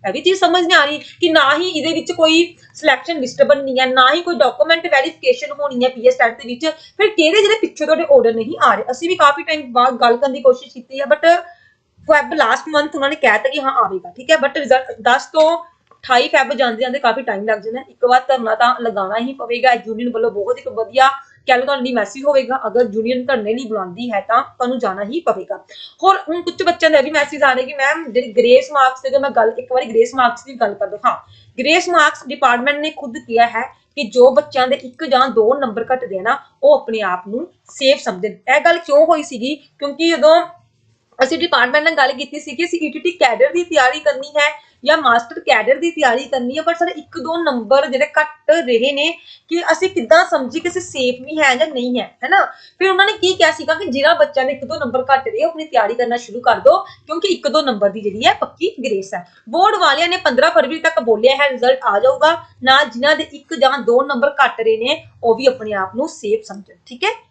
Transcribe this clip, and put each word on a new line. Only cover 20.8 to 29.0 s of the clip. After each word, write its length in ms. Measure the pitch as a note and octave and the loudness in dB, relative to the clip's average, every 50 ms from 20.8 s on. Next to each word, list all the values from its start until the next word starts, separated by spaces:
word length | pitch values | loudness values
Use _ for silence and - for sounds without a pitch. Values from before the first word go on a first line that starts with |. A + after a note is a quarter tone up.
| A3 A3 A3+ C4 C4 C4+ C4+ - - _ _ _ _ | -6 -2 2 2 2 2 2 -2 -12 _ _ _ _
ਕਹਿ 100 | - C4 B3 | 0 0 0
ਲਓ 60 | C4 | 2
ਤੁਹਾਡੇ 180 | C4+ C#4+ C4 | -2 -4 -2
ਲਈ 100 | B3 B3+ B3 | -2 -2 -2
ਮੈਸੇਜ 300 | A3+ G3+ G3 - C4+ C4+ | -2 -4 -4 -8 -4 -2
ਹੋਵੇਗਾ। 360 | D4 C#4+ C4+ B3+ A3 C4 C4 - | 0 2 2 0 0 -6 -4 -4
ਅਗਰ 220 | G#3+ F#3+ A#3+ B3 G#3+ G3 | -2 0 0 0 0 -2
ਯੂਨੀਅਨ 300 | A3 A3 A#3 B3+ B3 B3+ | -4 -2 -2 -4 -4 -2
ਧਰਨੇ 280 | C4 C4+ B3 G#3 G#3 A3+ | -2 -2 -2 -2 -4 -4
ਲਈ 120 | B3 C4+ G#3+ | -6 -6 -8
ਬੁਲਾਉਂਦੀ 420 | A3 G#3 F#3 F3+ F3 G3+ A#3+ B3 | -6 -6 -8 -8 -10 -10 -8 -6
ਹੈ 100 | A3 G3 | -6 -6
ਤਾਂ 220 | F#3+ - A3+ B3 | -2 0 0 0
ਤੁਹਾਨੂੰ 360 | C#4+ - _ _ B3 B3 B3+ B3+ | 0 -2 _ _ -4 -4 -2 -2
ਜਾਣਾ 260 | A#3+ G3+ F#3 G3 G#3 | -4 -4 -4 -6 -8
ਹੀ 160 | G#3 B3+ E4+ | -6 -6 -4
ਪਵੇਗਾ। 360 | - - G#3+ F#3+ F3+ - G3 F#3+ - _ - - - - _ _ | -2 -2 -4 -4 -6 -10 -12 -12 -12 _ -20 -20 -20 -20 _ _
ਹੋਰ 160 | - F#4+ G4 F#4+ - - | 2 2 2 2 0 -6
ਹੁਣ 140 | E4 F4 | -8 -6
ਕੁਝ 200 | E4+ F4 E4+ - | -6 -8 -8 -2
ਬੱਚਿਆਂ 280 | F#4+ F4 E4+ E4+ E4 D#4+ | -2 -2 0 2 2 4
ਦਾ 80 | D#4 C#4+ | 4 4
ਇਹ 60 | B3+ | 2
ਵੀ 60 | D#4 | 2
ਮੈਸੇਜ 320 | D#4 D4+ C#4+ D4 D#4 C#4+ | 0 -2 -2 -2 -2 0
ਆ 120 | D4 C4+ B3+ | 2 2 2
ਰਿਹਾ 120 | B3+ C4 | 0 -4
ਕਿ 80 | B3+ D4+ | -6 -4
ਮੈਮ 380 | C#4 C4+ C#4 D#4 E4 E4 C4+ | -2 0 0 0 -2 -6 -2
ਜਿਹੜੀ 200 | G3+ B3 B3 A3+ | -2 -4 -4 0
ਗ੍ਰੇਸ 380 | G3+ A3+ A3+ A#3+ B3 C4 - - | 0 2 4 6 6 4 4 2
ਮਾਰਕਸ 300 | D4+ C#4 C4 C4 B3+ - | 0 2 2 2 0 -2